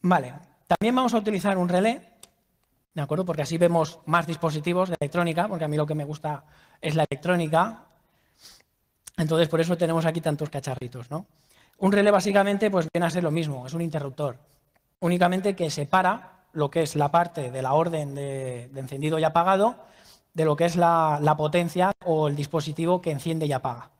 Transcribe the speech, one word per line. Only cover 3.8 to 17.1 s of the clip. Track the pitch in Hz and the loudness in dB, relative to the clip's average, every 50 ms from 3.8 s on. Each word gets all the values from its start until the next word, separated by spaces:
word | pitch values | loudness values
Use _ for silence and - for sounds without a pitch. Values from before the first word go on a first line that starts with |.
| 156 151 - - _ | 0 0 -4 -14 _
más | - 156 175 165 | 0 0 0 2
dispositivos | 160 165 151 - 160 147 156 147 175 175 180 185 185 | 0 -6 -2 -2 -2 -2 -2 -2 -2 0 0 0 0
de | 175 - | -2 -4
electrónica, | 143 143 - 175 175 170 160 165 180 | -4 -2 0 0 0 0 0 -2 -2
porque | 214 202 165 160 | -2 -2 -4 -4
a | |
mí | 151 151 | -2 0
lo | 151 151 | -2 -2
que | 147 156 | -2 -2
me | 151 143 | -6 -6
gusta | 143 151 147 - 151 151 143 - _ _ _ _ _ _ _ | -8 -10 -8 -6 -8 -8 -8 -12 _ _ _ _ _ _ _
es | - 165 151 | -6 -2 0
la | 160 151 - | 0 0 0
electrónica. | 147 135 - 175 180 175 165 151 156 160 180 220 226 - - _ _ _ _ _ _ _ _ _ _ _ _ - - _ _ _ _ _ _ _ _ _ _ - _ | -2 -6 -2 -2 0 0 0 2 2 2 2 2 -2 -14 -20 _ _ _ _ _ _ _ _ _ _ _ _ -20 -20 _ _ _ _ _ _ _ _ _ _ -16 _
Entonces, | - 165 151 160 160 170 | -4 -2 0 2 2 2
por | 151 165 160 | 2 2 0
eso | 165 170 180 | 0 0 0
tenemos | 165 175 165 165 165 160 | 0 0 0 0 0 0
aquí | 165 160 170 | 0 -2 -2
tantos | 156 165 151 143 156 147 | -2 -4 -4 -4 -6 -8
cacharritos, | - 143 127 143 131 127 127 120 - 127 117 - | -8 -8 -8 -8 -8 -8 -10 -14 -14 -16 -14 -12
¿no? | 147 165 196 _ _ _ _ _ _ _ _ _ _ | -12 -12 -12 _ _ _ _ _ _ _ _ _ _
Un | _ 196 190 | _ 2 2
relé | 202 202 202 208 | 4 6 6 6
básicamente, | 208 196 180 202 196 202 196 202 202 196 220 208 | 6 4 4 4 4 4 4 4 2 2 2 2
pues, | 196 185 160 160 _ | 2 2 0 0 _
viene | 170 175 | 0 0
a | 165 | 0
ser | 147 180 180 | 0 0 0
lo | 160 | 0
mismo, | 151 170 165 151 143 127 123 | 0 0 -2 -2 -4 -8 -10
es | 131 143 | -8 -6
un | 165 | -4
interruptor. | 170 165 151 156 143 139 131 - 151 139 120 - _ _ _ _ _ _ _ _ _ _ _ _ | -4 -4 -4 -4 -6 -6 -6 -4 -4 -4 -4 -8 _ _ _ _ _ _ _ _ _ _ _ _
Únicamente | - 170 175 175 180 175 180 190 185 202 196 | 0 0 2 4 2 2 2 0 -2 -2 -2
que | 185 180 151 | -2 -4 -4
separa | 147 - 143 143 - 190 185 180 185 190 - - - _ _ _ | -2 -4 -4 2 2 2 4 2 0 -2 -8 -18 -20 _ _ _
lo | _ 156 151 143 | _ -2 -2 0
que | - 165 160 | 0 0 -2
es | 147 - | 0 0
la | 151 147 | 0 0
parte | 143 | 2